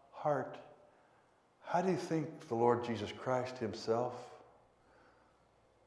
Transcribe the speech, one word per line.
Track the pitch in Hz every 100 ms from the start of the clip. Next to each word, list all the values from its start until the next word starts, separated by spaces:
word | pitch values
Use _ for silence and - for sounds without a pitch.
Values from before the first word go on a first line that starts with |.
| -
heart, | - 151 139 127 - - - - - - - _ _ _ _
"How | - 170
do | 185
you | 175
think | - 160 151 - -
the |
Lord | 117 120 120
Jesus | 120 110 101
Christ | - - 127 120 -
himself, | 110 - - 113 123 - - - - - - _ _ - - - _ _ _ _ _ _